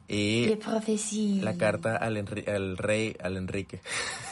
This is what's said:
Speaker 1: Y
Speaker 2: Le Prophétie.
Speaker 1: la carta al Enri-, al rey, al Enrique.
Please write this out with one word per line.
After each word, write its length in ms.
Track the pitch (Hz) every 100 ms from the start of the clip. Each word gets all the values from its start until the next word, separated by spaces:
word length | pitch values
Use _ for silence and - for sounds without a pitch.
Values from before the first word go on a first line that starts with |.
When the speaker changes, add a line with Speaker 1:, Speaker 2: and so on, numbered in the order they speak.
| -
Speaker 1:
Y 360 | 101 104 113 120
Speaker 2:
Le 100 | 214
Prophétie. 840 | 214 220 220 214 - 208 208 196
Speaker 1:
la 140 | 208 175
carta 380 | - - 113 117
al 220 | 117 107
Enri-, 300 | 101 104 -
al 240 | 101 95 92
rey, 380 | 104 107 110 -
al 140 | 90 95
Enrique. 420 | 92 98 92 90 - - - - -